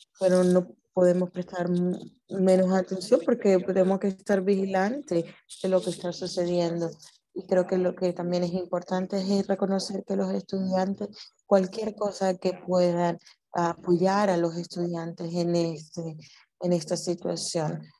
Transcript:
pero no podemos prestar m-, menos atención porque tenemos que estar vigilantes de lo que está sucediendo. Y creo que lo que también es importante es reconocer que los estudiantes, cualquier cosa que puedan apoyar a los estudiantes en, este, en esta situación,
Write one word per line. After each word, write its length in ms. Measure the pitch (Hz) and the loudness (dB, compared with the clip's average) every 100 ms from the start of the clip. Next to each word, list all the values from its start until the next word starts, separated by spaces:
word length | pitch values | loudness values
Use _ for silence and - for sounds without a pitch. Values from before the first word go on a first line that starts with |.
| - _ | -20 _
pero 240 | 190 185 | 2 4
no 240 | 180 180 180 - _ | 4 4 0 -8 _
podemos 380 | 185 180 180 175 | 4 4 4 0
prestar 360 | - 180 180 175 | -6 -8 -4 0
m-, 320 | 175 180 180 - - - | 0 0 -2 -10 -20 -8
menos 440 | 196 190 185 185 | 2 4 6 4
atención 480 | 190 180 185 - 240 | 2 0 -6 0 2
porque 340 | - 233 208 185 | 2 2 4 4
tenemos 420 | 185 190 185 190 | 2 2 2 2
que 80 | 196 | -2
estar 340 | 190 - 196 | -4 0 0
vigilantes 840 | 185 196 196 190 196 277 - 170 165 - _ - | 2 0 0 0 0 -2 -2 -2 -2 -10 _ -6
de 60 | 185 | 0
lo 120 | 185 | 0
que 100 | 180 | 0
está 220 | 165 180 | -4 -8
sucediendo. 800 | 170 180 - 175 175 170 170 165 - - _ _ - | -6 -6 -4 0 0 0 -2 -4 -8 -18 _ _ -14
Y 100 | - | 0
creo 200 | 269 269 | 0 2
que 120 | 185 | 0
lo 180 | 180 180 | 0 0
que 160 | 185 | -2
también 320 | 175 175 175 | -2 -2 -2
es 80 | 175 | 0
importante 680 | 180 180 180 180 185 185 196 | -2 -4 -6 -4 -4 -2 -4
es 280 | 190 202 190 | 0 0 0
reconocer 580 | 196 196 196 185 196 | -2 0 -2 -4 -8
que 120 | - 196 | -4 -2
los 160 | 190 | -2
estudiantes, 760 | 196 190 196 190 185 190 196 208 - - _ - | -4 -4 -4 -2 0 0 -4 -8 -12 -20 _ 2
cualquier 480 | 196 185 214 214 | 2 4 -4 -6
cosa 420 | 208 208 - 190 185 | -4 -6 -2 -2 0
que 160 | 185 | -4
puedan 640 | 180 - 180 175 175 175 170 - _ _ | -4 0 2 2 2 0 -2 -10 _ _
apoyar 760 | - 170 - - 175 185 196 208 | -2 -2 -2 0 2 4 2 2
a 80 | 175 | 2
los 200 | 170 170 | 0 -4
estudiantes 760 | 170 180 175 170 165 170 170 | -8 -6 -4 -4 -8 -10 -6
en, 220 | 175 170 170 | -2 0 0
este, 600 | 170 156 156 - 165 156 - - _ _ | 0 -4 -12 -12 -12 -12 -18 -20 _ _
en 120 | 180 | 0
esta 240 | 175 156 175 | 0 0 -4
situación, 840 | - 170 175 170 - 170 156 160 156 | -4 -4 -4 -6 -6 -4 -4 -6 -12